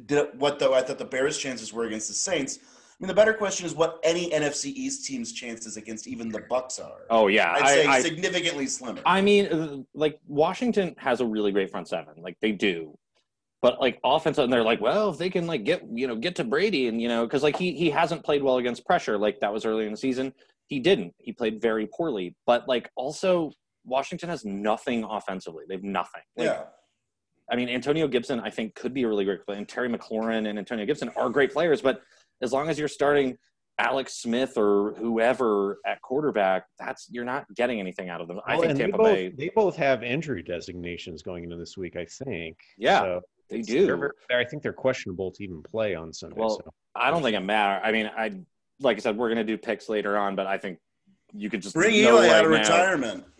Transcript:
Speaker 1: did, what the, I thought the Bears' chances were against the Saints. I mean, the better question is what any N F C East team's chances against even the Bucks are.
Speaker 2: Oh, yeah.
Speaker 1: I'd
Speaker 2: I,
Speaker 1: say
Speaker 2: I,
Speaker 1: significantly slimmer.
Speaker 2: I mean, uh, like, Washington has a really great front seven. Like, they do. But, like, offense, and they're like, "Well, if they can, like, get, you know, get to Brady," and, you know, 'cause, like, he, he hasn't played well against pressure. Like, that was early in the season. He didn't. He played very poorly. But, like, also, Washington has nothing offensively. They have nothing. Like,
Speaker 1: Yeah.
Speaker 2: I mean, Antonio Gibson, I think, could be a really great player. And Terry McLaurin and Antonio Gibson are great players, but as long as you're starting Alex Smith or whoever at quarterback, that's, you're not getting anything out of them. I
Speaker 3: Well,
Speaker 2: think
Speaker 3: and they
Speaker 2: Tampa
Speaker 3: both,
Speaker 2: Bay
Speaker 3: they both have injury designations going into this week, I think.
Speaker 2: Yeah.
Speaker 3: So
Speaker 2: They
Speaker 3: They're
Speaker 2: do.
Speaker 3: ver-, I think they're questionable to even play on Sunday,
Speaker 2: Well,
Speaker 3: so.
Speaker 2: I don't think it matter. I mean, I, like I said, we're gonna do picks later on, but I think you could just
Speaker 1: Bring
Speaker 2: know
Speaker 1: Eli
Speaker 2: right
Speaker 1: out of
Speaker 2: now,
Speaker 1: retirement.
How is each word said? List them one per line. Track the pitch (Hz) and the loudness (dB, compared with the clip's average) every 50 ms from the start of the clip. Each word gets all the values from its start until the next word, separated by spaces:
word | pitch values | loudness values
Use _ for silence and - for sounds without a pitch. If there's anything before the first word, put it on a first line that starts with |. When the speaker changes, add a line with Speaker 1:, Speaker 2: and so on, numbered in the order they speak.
| 117 | -6
Speaker 1:
did, | 107 143 147 147 - - 127 | 0 2 2 2 0 -2 0
what | 139 147 143 - | 0 0 2 4
the, | 147 131 131 | 2 4 4
I | 131 127 | 4 2
thought | 143 135 - | 2 -4 -8
the | 120 | -8
Bears' | - 131 127 135 151 151 - | -6 -2 0 0 0 0 -2
chances | - 135 127 113 110 107 107 | -6 -6 -8 -8 -10 -10 -6
were | 117 117 | -4 -4
against | 110 107 110 - - | -4 -4 -6 -8 -6
the | 104 | -6
Saints. | - - 196 180 151 135 - - - | -4 -4 -2 -2 -2 -2 -4 -8 -12
I | _ - - - _ _ _ - - | _ -20 -20 -20 _ _ _ -10 -6
mean, | 190 | -2
the | 180 | 4
better | 202 214 220 220 | 4 6 6 4
question | 214 208 190 175 - 180 | 0 -2 -2 -2 -4 -6
is | 165 143 | -6 0
what | 151 165 165 - - - | 0 0 0 0 0 0
any | 160 170 175 170 170 | 2 2 2 -2 -2
N | 151 151 147 | -2 0 0
F | 143 147 | 0 -2
C | - - 143 - | -4 -6 -8 -8
East | 127 131 135 135 - - | -6 -6 -6 -6 -8 -10
team's | - 135 120 117 113 - | -8 -8 -8 -8 -8 -10
chances | - 127 120 113 113 - 110 104 107 | -12 -10 -10 -12 -12 -12 -14 -14 -14
against | 104 110 110 107 - | -12 -12 -12 -12 -10
even | 123 131 117 113 113 | -12 -10 -8 -8 -6
the | 110 104 - - | -6 -8 -6 -2
Bucks | 120 127 - - - - | -2 -2 -2 -4 -10 -12
are. | - - - - - - | -12 -14 -16 -16 -4 2
Speaker 2:
Oh, | 117 113 107 98 | 6 6 6 8
yeah. | 104 107 92 85 85 | 6 6 4 4 4
Speaker 1:
I'd | - 127 | 4 4
Speaker 2:
I, | 139 143 | 6 6
Speaker 1:
say | 139 151 | 6 6
Speaker 2:
I, | 143 135 127 127 | 6 6 4 4
Speaker 1:
significantly | 160 156 160 185 185 175 180 175 170 147 143 135 | 2 -2 0 -2 -2 0 0 -2 -2 -2 -2 -4
slimmer. | 127 - - 127 117 104 - - | -4 -6 -8 -8 -10 -10 -2 2
Speaker 2:
I | 180 180 196 196 | 2 4 4 6
mean, | 202 208 202 196 | 6 6 6 6
uh, | - 165 156 160 151 143 135 131 _ - | 4 0 -2 -2 -4 -6 -10 -12 _ -4
like, | 143 151 151 151 - _ | 0 0 0 0 -4 _
Washington | - 151 143 156 175 185 - 254 240 202 208 190 165 123 - | -6 2 2 2 2 2 -2 -2 0 0 0 0 -2 -4 -4
has | - 135 120 110 127 | -2 -2 0 0 0
a | |
really | 113 107 107 104 101 | 0 0 0 0 0
great | 98 101 95 92 | 2 0 -2 -2
front | - 98 85 - | -4 -8 -8 -6
seven. | - 82 76 80 78 82 | -6 -6 -6 -8 -18 -14
Like, | 85 92 85 - - | -14 -14 -8 -2 -2
they | 110 104 | -2 0
do. | 90 110 101 87 85 80 76 76 - _ _ _ _ _ _ _ _ _ _ _ - - | 2 0 0 0 0 -6 -10 -14 -20 _ _ _ _ _ _ _ _ _ _ _ 2 2
But, | 123 - - | 2 2 4
like, | 135 123 - - - | 0 0 0 0 0
offense, | 127 139 156 - 160 135 | 2 2 2 2 0 0
and | 151 131 120 131 | 2 2 2 4
they're | 120 113 | 4 4
like, | 110 117 - 104 | 4 2 2 2
"Well, | - 156 208 214 202 | 0 2 2 0 0
if | 156 135 | -2 -2
they | 170 190 | -4 -2
can, | - 180 170 | -2 -2 -2
like, | 170 165 123 101 | -2 -4 -4 0
get, | 135 170 - - 107 117 | 0 0 -2 -2 -8 -6
you | 117 131 127 | -4 -4 -4
know, | 117 | -4
get | 110 120 175 180 | -4 -4 -6 -4
to | - 147 | -4 -2
Brady," | 113 131 156 196 220 185 139 127 117 | 0 0 2 2 2 2 2 0 0
and, | 110 117 | 0 0
you | 117 120 | 0 0
know, | 117 117 117 110 | 2 0 0 0
'cause, | - 131 143 | 0 2 2
like, | 151 143 | 2 2
he, | - 185 180 147 | 2 -2 -2 0
he | 139 175 156 | 0 0 2
hasn't | 139 151 170 160 170 147 - | 2 2 2 0 0 -6 -2
played | 165 151 143 135 | 0 0 2 2
well | 135 127 127 | 2 2 2
against | 120 123 120 - - | 2 0 -4 -4 0
pressure. | - 180 165 - 131 110 | 2 2 2 2 0 0
Like, | 98 107 107 101 - | 2 2 0 0 0
that | 113 101 104 | -2 -2 -2
was | 110 113 | -2 -2
early | 113 110 110 110 | 0 0 0 -2
in | 104 107 | -4 -6
the | 107 | -4
season. | - 131 123 127 131 135 - _ _ _ _ _ _ | -4 -2 -2 -2 -4 -6 -8 _ _ _ _ _ _
He | - 143 135 | -8 -6 0
didn't. | 123 175 196 135 90 87 - _ | 4 4 4 4 2 -8 -12 _
He | - 117 104 | -14 -14 -6
played | - 120 110 110 107 | -2 -2 -2 -2 0
very | 110 113 110 110 107 | 0 0 2 2 -2
poorly. | 104 - - 170 160 120 98 92 85 - _ - | -4 -4 -4 -2 -2 -2 -2 -4 -6 -8 _ 2
But, | - 120 - - 135 | 2 2 4 4 0
like, | 127 117 - - - | -2 -2 -2 -6 -8
also, | - 127 147 151 - - 185 180 175 160 139 - _ _ _ _ _ _ | -6 -6 -6 -6 -2 0 2 2 2 0 -2 -6 _ _ _ _ _ _
Washington | - 127 135 135 - 180 165 - 170 | -2 -2 -2 -2 -2 -8 -10 -8 -8
has | 170 143 - | -8 -8 -6
nothing | 101 98 101 104 107 110 - - 139 120 117 110 | -8 -6 -4 0 0 -2 0 0 -2 -2 -2 -2
offensively. | 101 107 101 - - 95 95 - 90 80 78 76 85 | -4 -6 -8 -6 -6 -8 -8 -10 -12 -14 -14 -12 -10
They | 95 | -10
have | 92 98 | -8 -6
nothing. | 98 95 90 87 - - 85 - _ - | -4 -4 -4 -4 -4 -10 -20 -20 _ -8
Like, | 117 - - | -4 -2 -2
Speaker 1:
Yeah. | - 87 - - _ _ _ _ _ _ _ _ _ _ _ _ _ _ _ - | -2 -4 -6 -14 _ _ _ _ _ _ _ _ _ _ _ _ _ _ _ -4
Speaker 2:
I | 120 | -4
mean, | 120 123 120 | -2 -2 -2
Antonio | 123 127 117 147 147 165 160 139 | -4 -4 -2 0 0 0 0 0
Gibson, | 120 120 117 - 135 117 | 0 -2 0 0 -4 -4
I | 101 107 | -4 -6
think, | - - 113 104 - | -6 -6 -8 -8 -8
could | - - 117 127 | -8 -8 -6 -2
be | 139 120 | -2 0
a | 113 | 0
really | 107 101 98 | 0 0 0
great | 98 95 101 - | 0 -2 -4 -6
player. | - 101 101 | -8 -8 -8
And | 101 - | -8 -8
Terry | - 123 123 123 | -6 -4 -4 -4
McLaurin | 113 101 - - 113 110 110 113 113 110 107 107 | -4 -6 -6 -6 -6 -4 -2 -2 -2 -2 -2 -4
and | 104 104 | -4 -6
Antonio | 98 - 123 110 104 | -6 -6 -6 -6 -2
Gibson | 110 147 - 135 117 - | -2 -4 -4 -4 -8 -4
are | - 120 127 | -4 -2 0
great | 110 143 135 127 - | 2 2 2 2 2
players, | 147 170 170 143 117 - | 0 2 2 2 2 2
but | 135 127 - _ _ _ _ _ _ _ - 127 | 0 0 0 _ _ _ _ _ _ _ -6 -4
as | 117 135 | -2 0
long | 135 147 165 | 0 0 0
as | 151 147 | -2 -2
you're | 151 143 | -4 -6
starting | - - 139 143 147 143 135 127 123 - _ _ _ _ _ _ - - | -2 0 2 4 4 4 2 2 -2 -6 _ _ _ _ _ _ -4 0
Alex | 117 120 127 139 127 - - | 0 0 2 0 -4 -6 -10
Smith | - - 117 113 123 135 131 - | -8 -4 -2 0 0 0 0 0
or | 120 107 104 101 101 101 107 - | 2 4 4 4 4 2 0 -4
whoever | - 110 117 113 113 113 123 127 127 127 110 104 101 98 101 98 - - | -4 -4 -2 0 2 4 4 4 4 2 2 2 2 2 0 -2 -4 -6
at | 107 101 - | -6 -6 -6
quarterback, | - - 123 147 151 135 101 107 98 95 95 92 - _ _ - | -6 -4 -4 -2 0 0 2 2 2 4 2 0 -2 _ _ -14
that's, | 127 127 131 - - - | -12 -12 -12 -12 -14 -12
you're | - 120 120 | -10 -8 -6
not | 123 127 139 - _ 98 | -6 -6 -6 -8 _ -4
getting | - 120 123 120 107 | -2 -2 0 0 -2
anything | 95 92 87 - 92 90 | -4 -6 -6 -8 -8 -8
out | 85 82 85 | -8 -8 -8
of | 82 | -8
them. | 87 95 - | -10 -10 -4
I | 113 117 | -2 0
Speaker 3:
Well, | 170 | 2
Speaker 2:
think | 170 165 | 2 2
Speaker 3:
and | 143 139 | 2 0
they | 117 | 0
Speaker 2:
Tampa | 101 - 214 | 0 2 4
Speaker 3:
both, | 220 220 196 | 4 4 4
Speaker 2:
Bay | - - 92 160 | 4 0 -4 -6
Speaker 3:
they | 131 147 180 | -8 -8 -2
both | - 220 214 180 151 | 0 2 2 2 2
have | 160 143 139 131 110 117 | 0 2 2 2 0 0
injury | 120 123 156 160 151 120 87 80 | -4 -4 -4 -2 -4 -6 -6 -6
designations | - 87 82 - - 90 90 85 87 87 85 - 92 80 78 - | -6 -8 -8 -8 -10 -10 -10 -8 -8 -8 -10 -10 -12 -14 -12 -12
going | 101 90 87 85 | -12 -10 -10 -10
into | 85 85 | -12 -12
this | 85 85 - - | -12 -12 -14 -10
week, | 98 92 82 - | -10 -10 -8 -8
I | 87 85 | -10 -10
think. | - - - 131 139 104 85 82 82 80 _ _ _ _ - | -10 -12 -12 -8 -8 -6 -6 -8 -10 -12 _ _ _ _ -2
Speaker 2:
Yeah. | 110 151 196 - | 2 2 4 4
Speaker 3:
So | - 92 90 90 - _ _ _ _ - | 2 0 -4 -6 -8 _ _ _ _ -10
Speaker 2:
They | - 113 - | -8 -8 -6
Speaker 3:
They're | 101 117 151 202 | -2 2 2 2
Speaker 2:
do. | - 143 | 2 2
Speaker 3:
ver-, | - 139 139 - _ _ - | 0 -2 -6 -6 _ _ -2
I | 123 123 120 | -2 0 0
think | - 151 147 - | -2 -6 -6 -6
they're | 113 - | -6 -6
questionable | - - 131 127 - - 101 90 90 95 92 - | 0 0 0 0 0 -6 -10 -6 -6 -6 -6 -6
to | - 104 | -10 -12
even | 92 90 78 73 | -12 -12 -14 -14
play | - - 110 110 104 90 | -10 -4 -4 -2 -2 -2
on | 80 80 82 82 | -4 -8 -12 -14
Sunday, | - - 80 80 101 | -14 -16 -12 -6 -4
Speaker 2:
Well, | 110 113 107 - - | -2 -2 -2 -4 -6
Speaker 3:
so. | - - _ _ _ - | -16 -20 _ _ _ -4
Speaker 2:
I | 107 123 135 | 0 2 2
don't | 160 170 143 | 2 2 2
think | 120 107 | 0 0
it | 98 | 0
matter. | 92 98 107 107 104 98 98 92 98 | 0 2 2 4 4 4 2 2 0
I | 110 110 | 0 0
mean, | 110 107 107 - | 0 0 -2 -4
I, | 110 110 107 101 92 87 _ _ _ _ _ _ - | -4 -4 -4 -4 -8 -16 _ _ _ _ _ _ 0
like | 135 123 107 | 2 2 2
I | 104 | 2
said, | - 117 104 | 0 -2 0
we're | 110 123 110 | 0 0 0
gonna | 113 113 107 | 0 0 0
do | 110 110 104 | -2 -2 -4
picks | - 117 107 101 - - | -2 -4 -6 -6 -4 -4
later | 110 104 98 101 101 | -2 -2 0 0 0
on, | 104 101 98 98 | 0 0 0 -2
but | 98 95 | -2 -2
I | 95 98 92 | -2 -4 -4
think | - 98 85 - _ _ _ _ _ _ _ _ _ _ - | -4 -8 -10 -10 _ _ _ _ _ _ _ _ _ _ -14
you | 208 208 202 | -8 -8 -6
could | - 196 175 | -6 -6 -6
just | 196 - | -4 0
Speaker 1:
Bring | 160 185 220 220 208 214 | 2 4 4 6 8 8
Speaker 2:
know | 233 233 214 | 10 10 10
Speaker 1:
Eli | - - | 10 10
Speaker 2:
right | - | 8
Speaker 1:
out | - - | 8 8
of | - - | 6 4
Speaker 2:
now, | - | 4
Speaker 1:
retirement. | - - - 175 185 190 180 147 123 110 95 90 - _ _ _ | 4 4 4 6 4 4 2 0 -2 -4 -6 -8 -12 _ _ _